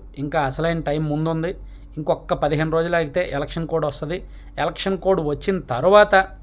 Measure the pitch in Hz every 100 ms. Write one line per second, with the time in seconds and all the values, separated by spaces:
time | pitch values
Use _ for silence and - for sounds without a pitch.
0 | - - 143 160 139 135 165 165 151 151
1 | 151 147 160 160 165 202 - - - -
2 | 151 160 - 170 151 147 160 160 170 170
3 | 151 156 180 139 143 180 165 160 151 -
4 | 151 180 - - - - 156 165 196 190
5 | 185 190 147 135 - 190 131 120 170 208
6 | 208 190 190 -